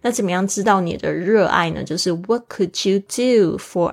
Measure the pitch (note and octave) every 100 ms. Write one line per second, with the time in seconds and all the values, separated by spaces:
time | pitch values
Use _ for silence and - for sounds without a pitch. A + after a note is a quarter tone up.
0 | A#3+ A#3+ G3 F3+ G3 - G3+ G3 F3 -
1 | D#3 D#3 F3+ A3 G#3+ - E3+ D#3 - D#3
2 | F#3 E3+ F3+ A#3 A#3 - F#3 - G3+ G3
3 | G3 - B3 A#3+ F3 - - F3+ E3+